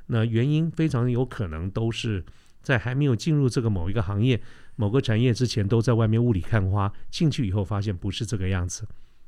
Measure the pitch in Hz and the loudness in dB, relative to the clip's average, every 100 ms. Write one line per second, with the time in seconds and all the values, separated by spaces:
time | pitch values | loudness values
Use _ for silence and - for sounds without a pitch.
0 | - 117 117 113 131 151 165 156 160 120 | -4 0 2 2 2 2 0 0 0 2
1 | 123 120 127 - 92 78 92 110 117 113 | 2 0 0 -4 -6 -4 -4 -2 -2 -2
2 | 120 101 - - - - - 127 120 127 | -4 -4 -6 -16 -20 -10 0 0 0 0
3 | 147 113 - 147 135 123 117 98 82 107 | 2 2 2 2 2 2 0 0 0 -2
4 | 95 101 120 117 - - - - 104 131 | 0 0 2 0 -2 -14 -12 -4 0 2
5 | - 107 127 107 123 - 101 113 113 113 | 2 2 2 2 0 0 2 2 4 4
6 | 113 113 120 98 - 113 95 101 101 - | 4 4 4 2 2 2 2 2 0 -4
7 | - - 160 - 107 98 95 101 101 90 | -6 0 0 2 0 -2 -2 -2 -2 -2
8 | 104 - 107 107 92 95 87 - 110 - | -4 -4 -4 -2 0 0 -2 -6 -10 -12
9 | - - | -16 -18